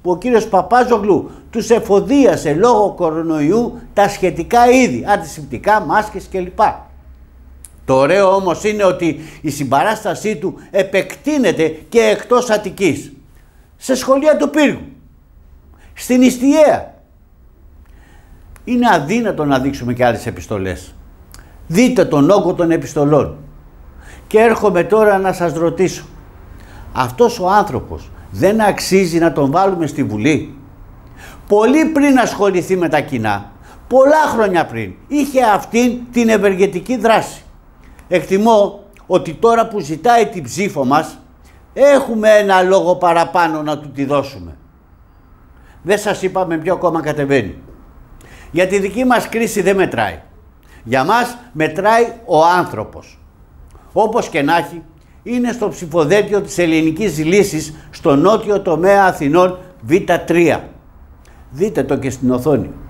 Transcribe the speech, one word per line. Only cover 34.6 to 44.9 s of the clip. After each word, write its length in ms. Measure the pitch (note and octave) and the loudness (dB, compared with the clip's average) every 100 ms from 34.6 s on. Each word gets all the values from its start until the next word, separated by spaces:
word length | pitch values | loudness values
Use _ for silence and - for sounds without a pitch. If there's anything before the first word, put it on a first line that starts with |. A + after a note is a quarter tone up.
| D3 | -2
πριν, 280 | A#2 G2+ - - | -6 -10 -12 -6
είχε 340 | D4 C#4+ C4 | -4 -2 0
αυτήν 580 | A#3 G3 - A#3 B3 A#3+ - | 2 0 0 0 0 -2 -6
την 180 | A#3 A3+ | 0 2
ευεργετική 680 | G#3+ G3 F#3 F#3+ F3+ - B3 | 2 2 2 0 -2 -6 -2
δράση. 460 | A3+ G#3 - - - - _ _ - - - | 2 2 0 -16 -20 -20 _ _ -20 -20 -2
Εκτιμώ 760 | F3 C#3+ F#3+ A3 A3 G3 - - - - | -2 0 0 4 4 2 -2 -20 -20 -2
ότι 260 | F3+ F3+ | -2 -2
τώρα 340 | D3 A3+ A3+ A3+ | 0 2 2 0
που 120 | G#3 | -6
ζητάει 460 | C#3+ D#3 A#3+ A#3+ A3+ | -8 -2 2 2 2
την 180 | F#3 | -4
ψήφο 420 | A#2+ C3+ G3 D3+ B2+ | -10 -6 -6 -4 0
μας, 340 | D3 - - - _ - - _ | 0 -2 -14 -20 _ -20 -20 _
έχουμε 560 | - C#4 C4+ C4+ A3+ G#3+ | 2 4 4 0 0 4
ένα 320 | G#3 G3+ F#3+ | 4 4 2
λόγο 340 | F#3 F#3+ E3+ F3+ | 4 2 2 0
παραπάνω 640 | F3+ E3+ E3 F#3 E3 D#3 | 2 2 0 0 0 -2
να 160 | D3+ D3 | -4 -6
του 140 | D3 | -8
τη 140 | C3 C3+ | -8 -2
δώσουμε. 520 | C#3+ - G2 E2+ C#2+ - _ _ | -2 -4 -14 -18 -20 -20 _ _